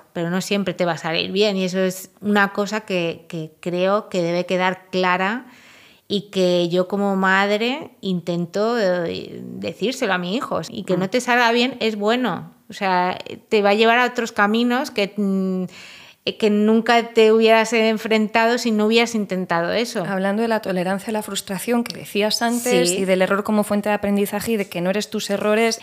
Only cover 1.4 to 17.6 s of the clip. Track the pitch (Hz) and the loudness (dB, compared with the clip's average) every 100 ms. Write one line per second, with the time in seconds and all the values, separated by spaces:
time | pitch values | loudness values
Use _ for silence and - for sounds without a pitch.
1.4 | 214 196 185 185 185 180 - _ 202 202 | 0 2 -2 0 -2 -2 -14 _ 0 2
2.4 | 196 196 196 214 214 190 165 165 - 170 | 2 0 -4 -4 -4 -2 -2 -6 -10 -10
3.4 | 156 _ - 175 185 208 208 190 170 175 | -10 _ -6 -2 2 0 -2 -2 0 0
4.4 | 175 185 185 185 - 185 185 180 185 233 | 0 0 0 -2 -6 0 2 2 0 -2
5.4 | 254 - - - - _ _ 202 202 190 | -8 -20 -20 -20 -20 _ _ -6 -4 0
6.4 | 180 180 175 180 180 202 202 190 190 190 | 2 2 2 0 0 0 0 2 2 2
7.4 | 202 208 233 277 - _ 196 180 165 175 | 2 0 -2 -4 -10 _ -4 -4 -2 -4
8.4 | 170 196 220 240 196 180 170 92 - - | -4 -2 0 0 0 0 -2 -6 -10 -12
9.4 | 62 - 202 - 202 262 226 180 175 202 | -12 -8 -8 -4 -4 -2 -2 -2 -2 -6
10.4 | - 170 156 214 190 - 190 254 247 247 | -4 -6 -6 -12 -2 -2 0 -2 0 2
11.4 | 233 240 240 269 220 214 208 240 240 175 | 4 2 0 0 -4 -2 0 0 0 -4
12.4 | 156 _ _ - 196 185 180 - - - | -8 _ _ -6 -2 0 0 -4 -10 -14
13.4 | _ 220 202 208 226 233 247 240 226 - | _ 2 4 4 4 4 2 0 -4 2
14.4 | 208 220 240 247 254 - 196 208 202 190 | 2 4 2 0 -2 -2 -4 0 0 0
15.4 | 190 185 185 - - - - _ - 208 | 0 -2 -6 -10 -20 -20 -20 _ -8 -2
16.4 | 220 208 214 220 233 233 233 233 220 220 | 2 4 4 4 4 2 2 4 6 6
17.4 | 220 226 | 6 6